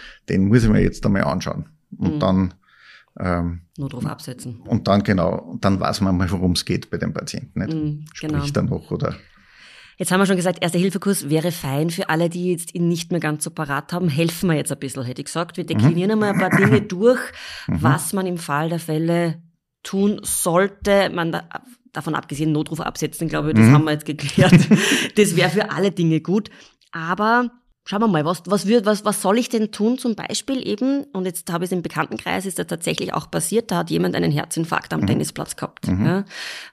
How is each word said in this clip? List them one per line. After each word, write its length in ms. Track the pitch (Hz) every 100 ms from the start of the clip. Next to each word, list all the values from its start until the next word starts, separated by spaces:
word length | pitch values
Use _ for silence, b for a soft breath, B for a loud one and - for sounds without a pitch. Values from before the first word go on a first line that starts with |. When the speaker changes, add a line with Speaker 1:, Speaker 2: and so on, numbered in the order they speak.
| B B -
Speaker 1:
den 200 | 95 98
muss 160 | 120
ich 60 | 110
mir 120 | 104
jetzt 220 | 92 -
einmal 200 | - 98
anschauen. 420 | - 90 - - - _ _ -
Und 160 | - 151
Speaker 2:
Mhm. 40 |
Speaker 1:
dann, 340 | 95 95 92 - b b b b b -
ähm, 400 | 92 87 85 87 85 -
Speaker 2:
Notruf 300 | 139 120 -
absetzen. 540 | - - - 131 113
Speaker 1:
und 280 | - 104 98
dann, 140 | 101
genau, 340 | 101 92 87 87
und 260 | 82 -
dann 140 | 101 95
weiß 220 | - -
man 160 | 98 90
mal, 140 | 90
worum 220 | 90 90
es 120 | 90
geht 240 | - 87 -
bei 60 | 85
dem 160 | -
Patienten, 460 | - - - - -
nicht? 140 | 160
Speaker 2:
Mhm, 300 | 160 151 151 156
Speaker 1:
Spricht 400 | - 156 147 143
Speaker 2:
genau. 120 | - -
Speaker 1:
er 120 | 95
noch, 120 | -
oder? 240 | 92 - - - B B B B B B B
Speaker 2:
Jetzt 140 | 180
haben 80 | 185
wir 60 | 196
schon 100 | 185
gesagt, 220 | 180 -
Erste-Hilfe-Kurs 680 | 170 175 190 190 202 196 143
wäre 200 | 156 175
fein 360 | 170 139 143 165
für 220 | 175 -
alle, 180 | 160 170
die 220 | 170 180
jetzt 240 | 170 -
ihn 120 | 175 170
nicht 240 | 170 -
mehr 100 | 170
ganz 220 | 156 151
so 60 | 165
parat 440 | 165 143 139 -
haben. 140 | 175 180
Helfen 400 | 135 165 - 185
wir 40 | 151
jetzt 140 | 143
ein 80 | 139
bisschen, 240 | 135 135
hätte 180 | 123 127
ich 20 |
gesagt. 320 | 139 165 170 -
Wir 80 |
Speaker 1:
Mhm. 40 | 165
Speaker 2:
deklinieren 420 | 135 135 170 190
einmal 220 | 220 208
ein 40 | 180
paar 120 | 185
Dinge 320 | - 202 202
Speaker 1:
<laughs> 0 |
Speaker 2:
durch, 360 | 208 180 233 247 - B B B B
Speaker 1:
Mhm. 160 | 165
Speaker 2:
was 300 | 156 170 -
man 140 | 196 185
im 100 | 175
Fall 320 | 165 143 165
der 100 | 165
Fälle 640 | 160 156 165 170 170 165 - _ _ _
tun 380 | - 190 208 -
sollte. 840 | - - 185 170 196 202 202 196 175
Man 180 | 175 165
da, 160 | 156 - - 254 - _
davon 200 | - 160
abgesehen, 380 | 151 - 143 160
Notruf 280 | 151 156 156
absetzen, 460 | - - 147 - 160
glaube 180 | 156 151
ich, 60 |
das 100 | 110 113
Speaker 1:
Mhm. 40 |
Speaker 2:
haben 120 | 143
wir 80 | 156
jetzt 120 | 151
geklärt. 480 | - - 139 - -
Speaker 1:
<laughs> 640 | 165 - 196 - - - -
Speaker 2:
Das 180 | 196
wäre 140 | 170 175
für 220 | 202 208
alle 200 | 147 196
Dinge 280 | 175 165 156
gut. 300 | 165 208 - B B B B
Aber 580 | 165 165 185 220 240 240 - _ _ -
schauen 160 | -
wir 60 | 226
mal, 180 | 156 151
was, 160 | 180
was 220 | 175 202 190
würd-, 180 | 240
was, 220 | 202 208 214
was 160 | 196
soll 160 | 190 233
ich 100 | 240
denn 240 | 226 214
tun? 240 | - 214 254
Zum 180 | 240
Beispiel 540 | 208 - 214 - 269 -
eben, 360 | 208 262 277 -
und 100 | 190
jetzt 260 | 185 170 -
habe 140 | 170
ich 40 | 175
es 20 |
im 80 | 180
Bekanntenkreis, 640 | 170 151 - - 180 185
ist 140 | 190 170
da 60 |
tatsächlich 500 | 165 165 165 165 -
auch 160 | - -
passiert, 400 | - - 220 226
da 80 | 175
hat 120 | 170
jemand 240 | 165 180
einen 160 | 170 165
Herzinfarkt 600 | 143 - 165 165 - -
am 80 | 156
Speaker 1:
Mhm. 60 | -
Speaker 2:
Tennisplatz 500 | - 151 - - -
gehabt. 320 | - - -
Speaker 1:
Mhm. 160 | 92
Speaker 2:
Ja. 200 | 135 147 - B B B B